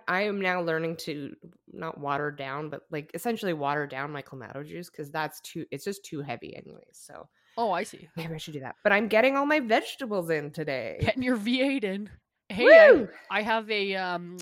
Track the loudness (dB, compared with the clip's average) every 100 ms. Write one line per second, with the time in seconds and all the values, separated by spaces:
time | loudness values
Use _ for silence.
0 | -4 -2 -2 -2 0 0 0 0 -2 -6
1 | -8 -8 -10 -14 -20 _ -20 -12 -12 -8
2 | -4 -2 -4 -6 -8 -8 -8 -12 -10 -10
3 | -10 -8 -6 -4 -4 -2 -2 -2 -4 -8
4 | -8 -10 -12 -16 -14 -14 -12 -14 -14 -14
5 | -8 -6 -6 -8 -14 -12 -10 -10 -8 -10
6 | -10 -10 -8 -10 -12 -16 -18 -20 -20 -20
7 | -20 -20 -20 _ _ -4 -2 -2 -4 -12
8 | -16 -12 -10 -10 -10 -12 -12 -2 2 4
9 | 4 4 4 4 2 2 2 2 0 -8
10 | -4 -2 0 -2 -4 -6 -4 -4 -4 -2
11 | -2 0 0 0 0 2 2 0 -2 -4
12 | -8 -16 _ _ -8 4 10 12 12 8
13 | 4 -10 -6 -2 0 -2 0 -2 0 -2
14 | -2 -4 -8 -14